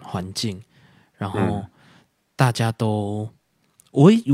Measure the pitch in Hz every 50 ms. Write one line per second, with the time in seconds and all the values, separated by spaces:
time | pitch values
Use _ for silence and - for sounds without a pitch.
0 | - - - 95 90 92 98 - - 110 95 92 - _ _ _ _ _ _ _
1 | _ _ _ - 101 95 92 107 101 110 104 101 98 - _ _ _ - - _
2 | _ _ _ _ _ _ _ - 135 123 113 - 117 113 113 - 117 107 107 104
3 | 104 101 104 107 110 110 - _ _ _ _ _ _ _ _ _ _ _ - 139
4 | 143 190 220 233 226 135